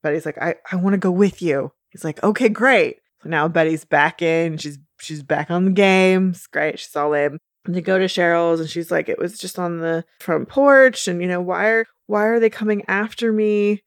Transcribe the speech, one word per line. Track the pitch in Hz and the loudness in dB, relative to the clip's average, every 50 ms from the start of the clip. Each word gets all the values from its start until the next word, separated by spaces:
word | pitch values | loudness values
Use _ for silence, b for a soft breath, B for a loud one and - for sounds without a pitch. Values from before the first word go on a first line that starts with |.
| - | -4
Betty's | 156 151 160 - | -4 -4 -4 -6
like, | 156 - | -8 -8
"I, | - - 170 - - _ - | -6 -6 -6 -6 -6 _ -6
I | 185 | -4
wanna | 180 180 196 202 | -2 0 0 0
go | 190 180 190 | 2 0 0
with | 180 185 202 190 - - | 2 2 2 0 0 -2
you." | 180 165 143 139 - 143 _ _ _ _ | -2 -2 -2 -2 -4 -6 _ _ _ _
He's | _ 180 - | _ -10 -10
like, | 160 147 - - | -10 -6 0 0
"Okay, | 202 208 - 254 233 | 0 2 4 2 0
great." | 214 - 226 269 262 208 156 123 - _ _ _ _ _ _ | 2 2 2 2 4 4 2 0 -4 _ _ _ _ _ _
So | 151 | -4
now | 165 151 151 | -2 0 0
Betty's | 165 160 165 160 160 160 151 - | 0 2 2 2 2 0 -4 -2
back | _ 156 147 143 160 - - | _ 2 2 2 2 0 -2
in. | 175 165 165 165 170 165 156 | -2 0 0 0 0 -2 -6
She's, | 151 135 151 143 139 147 _ _ _ | -8 -10 -12 -14 -14 _ _ _ _
she's | - - 156 151 139 | -16 -14 -14 -14 -6
back | - 151 143 147 - | -4 -4 -4 -2 -2
on | 170 180 185 | 0 0 2
the | 190 | 2
game. | 185 202 202 190 190 190 185 185 185 185 190 185 | 4 4 4 4 4 4 4 4 4 4 2 0
It's | 175 - - | -2 -6 -12
great. | - - 147 151 156 - - | -8 -4 -2 -2 -2 -4 -8
She's | - - - | -14 -8 -6
all | 151 143 147 151 | -4 -2 0 0
in. | 147 143 147 143 156 _ _ _ _ _ | 0 0 -2 -4 -6 _ _ _ _ _
And | - 175 | -6 -6
they | 180 | -4
go | 165 190 190 185 | -2 0 0 0
to | 190 | 0
Cheryl's, | 185 - 190 175 170 170 170 170 170 170 165 | 0 0 0 2 2 2 2 2 0 0 -2
and | 160 156 | -4 -6
she's | - 170 170 - | -8 -8 -6 -4
like, | 175 165 160 - | -4 -4 -2 -4
"It | 95 - | -4 -4
was | - 180 202 | -4 -8 -8
just | - - 185 - - | -10 -14 -12 -8 -6
on | 180 170 170 165 | -6 -6 -6 -6
the | 165 165 165 165 170 _ _ _ | -4 -4 -4 -4 -6 _ _ _
front | - - 165 - 226 | -6 -4 -2 -2 -4
porch. | - - 269 277 285 277 269 262 254 - - - | -4 0 2 4 6 8 8 6 6 4 0 -6
And, | 196 180 175 | -6 -6 -4
you | 180 | -4
know, | 180 180 180 | -4 -4 -4
why | 180 180 180 175 196 | -4 -4 -4 -2 0
are, | 220 226 226 226 _ _ _ _ | 0 0 0 -2 _ _ _ _
why | - 208 208 208 | -4 -2 0 0
are | 220 233 233 | 2 2 2
they | 226 220 | 2 2
coming | 220 - 214 214 214 202 202 | 0 0 -2 -2 -2 -2 -2
after | - 185 196 214 220 - - 240 226 214 | -4 -2 -2 -2 -4 -6 -4 -2 0 0
me?" | 214 214 214 208 208 208 208 208 202 _ | 2 0 2 2 2 2 0 0 -2 _